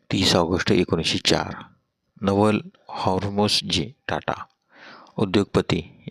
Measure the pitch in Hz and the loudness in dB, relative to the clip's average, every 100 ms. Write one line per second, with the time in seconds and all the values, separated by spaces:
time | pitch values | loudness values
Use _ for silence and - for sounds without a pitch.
0 | - 104 - 92 82 87 - 92 90 82 | -4 0 2 2 2 0 2 2 2 0
1 | 80 98 - 78 - - - _ _ _ | -2 -2 0 0 -2 -10 -16 _ _ _
2 | _ - 98 101 107 107 180 _ - - | _ -4 0 2 4 2 -4 _ -14 -4
3 | - 92 101 101 104 - 101 87 110 - | -2 -2 -2 0 0 0 -2 -4 -4 -8
4 | - 78 78 - - _ _ - - - | -6 -6 -4 -8 -12 _ _ -20 -20 -20
5 | - - 98 101 98 98 - 87 82 - | -10 -4 2 2 2 0 0 -4 -4 -12
6 | - | -2